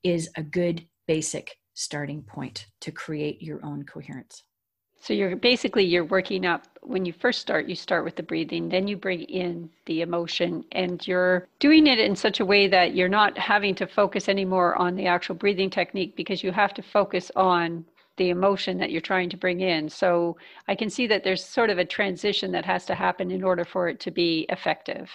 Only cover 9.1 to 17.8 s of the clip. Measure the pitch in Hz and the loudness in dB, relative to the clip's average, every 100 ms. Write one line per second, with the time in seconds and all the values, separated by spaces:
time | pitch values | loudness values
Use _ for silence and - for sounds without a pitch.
9.1 | 180 - 185 180 170 165 _ - 160 170 | -4 -4 -6 -6 -6 -12 _ -6 -4 -2
10.1 | 170 170 - 170 165 - - 185 180 - | -2 -2 -2 -2 -2 -6 -4 -4 -4 -2
11.1 | 180 180 180 185 _ 285 311 302 247 208 | 2 4 2 0 _ 6 8 8 6 2
12.1 | 190 220 202 196 202 196 185 175 175 180 | 2 0 0 4 4 6 6 4 4 2
13.1 | 202 208 - - 208 202 185 185 - 196 | 4 4 2 2 2 2 -2 -2 2 2
14.1 | 202 190 196 190 185 175 - 180 180 190 | 2 0 0 2 2 2 2 0 0 0
15.1 | 175 - 180 202 190 190 190 180 196 180 | 0 -2 -2 0 2 0 0 -2 -2 -6
16.1 | - 165 190 196 180 202 - - 208 196 | -6 -6 -4 -2 2 2 0 -2 0 2
17.1 | 180 - - 185 175 170 170 | -2 -4 2 4 4 2 -4